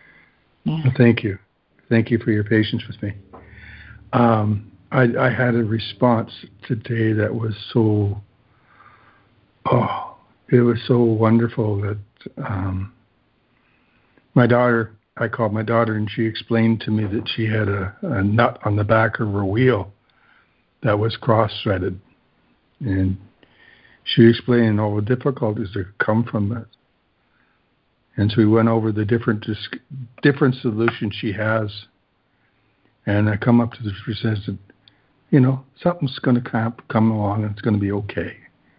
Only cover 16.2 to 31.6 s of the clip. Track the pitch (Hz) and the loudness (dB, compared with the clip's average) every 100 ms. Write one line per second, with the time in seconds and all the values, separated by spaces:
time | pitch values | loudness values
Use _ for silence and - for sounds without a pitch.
16.2 | 113 107 - 117 113 113 - 107 104 107 | -4 -4 -2 2 2 2 0 -2 -2 -4
17.2 | - - 110 110 101 101 95 - 190 107 | -6 -4 -2 -2 -2 -2 -6 -8 -6 -2
18.2 | 101 110 123 - 107 101 104 113 110 - | 0 2 0 0 -2 -2 2 2 0 -2
19.2 | 107 101 98 107 131 107 95 - _ _ | -4 -2 -2 0 2 2 -4 -14 _ _
20.2 | _ _ _ _ _ _ 123 104 110 - | _ _ _ _ _ _ -2 0 0 -2
21.2 | - 110 107 - 113 92 90 95 - _ | 0 2 2 -2 -4 -2 -4 -8 -14 _
22.2 | _ _ _ _ _ - 123 95 92 95 | _ _ _ _ _ -10 -4 0 0 -2
23.2 | - _ _ _ _ _ _ _ - - | -10 _ _ _ _ _ _ _ -2 6
24.2 | 117 113 - 120 113 104 107 104 104 127 | 6 6 2 2 2 2 0 -2 -2 -2
25.2 | 143 135 113 107 101 101 92 - - 110 | -2 -2 -4 -4 -6 -8 -8 -6 0 0
26.2 | 110 113 101 113 - _ _ _ _ _ | 0 -2 -4 -4 -10 _ _ _ _ _
27.2 | _ _ _ _ _ _ _ _ _ - | _ _ _ _ _ _ _ _ _ -2
28.2 | 104 104 107 113 113 113 110 104 101 117 | 0 4 4 4 4 2 0 -2 0 0
29.2 | 117 107 113 104 - - - 135 120 - | 0 -4 -4 -8 -10 -14 -14 -16 -16 -2
30.2 | 143 135 135 131 123 107 113 - 107 - | 0 2 2 0 -2 -2 -2 -2 -6 -6
31.2 | 113 98 107 110 | -6 -4 -2 -2